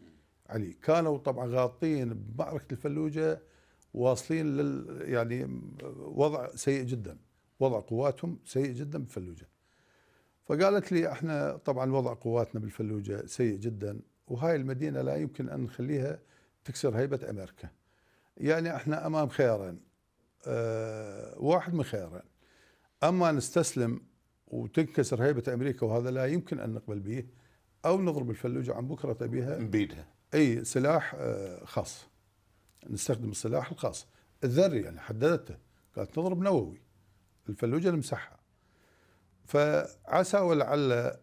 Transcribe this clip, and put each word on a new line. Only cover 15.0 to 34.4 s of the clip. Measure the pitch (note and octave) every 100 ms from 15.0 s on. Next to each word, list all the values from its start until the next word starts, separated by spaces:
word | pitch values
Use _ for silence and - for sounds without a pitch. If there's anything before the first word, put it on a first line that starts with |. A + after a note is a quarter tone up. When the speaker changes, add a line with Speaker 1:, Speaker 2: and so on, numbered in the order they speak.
Speaker 1:
لا | C3 C#3+
يمكن | D3+ - B2+
أن | C#3+
نخليها | A#2+ - B2 D3 C3+ D#3 - _ _ _
تكسر | - - C#3 A2
هيبة | C3+ C3+ -
أمريكا. | G#2 F#2 - E2+ - _ _ _ _ _ -
يعني | C#3+ D#3+ E3 D3
احنا | C3 D#3 D#3+
أمام | D#3 C#3+
خيارين، | - C3 G#2+ F#2+ F2 - _ _ _ _ _ -
آه، | A#2 A2+ A2+ A2+ A2 G#2+ G2+ A2 -
واحد | C#3 F3 F3
من | E3+
خيارين، | B2+ G#2+ E2+ F2 - _ _ _ _ _ _ _
أما | D3+ F3+ E3+
نستسلم | D3+ - F3 D#3+ - A#2 A#2+ - _ _ _ _
وتنكسر | B2 A2+ - D#3+ - B2 A#2+
هيبة | C3+ C3+ B2
أمريكا، | B2 C3+ B2+ A2+
وهذا | A#2 B2
لا | B2+ C3
يمكن | E3+ E3+ D#3+
أن | A#2
نقبل | A2 - G#2
به، | G2 B2 A#2 - _ _ _ _
أو | D#3+ F#3+
نضرب | F#3 D3 A#2+
الفلوجة | A2 B2 B2+ B2
عن | A#2 B2+
بكرة | D3 C#3 A2+ A#2
بيها". | B2 B2 D#3
Speaker 2:
نبيدها. | A2 G#2+ G2+ - - _ _
Speaker 1:
أي | D3 C#3+ A#2
سلاح، | - C3 C3+ D#3+ - D3
آه، | B2+ G2+ G2 F2+
خاص، | - - F#2 - - _ _ _ _ _ _ _ -
نستخدم | G2+ - A#2 A2+
السلاح | G2 A2+ C#3 -
الخاص | E3+ A2+ - - _ _ _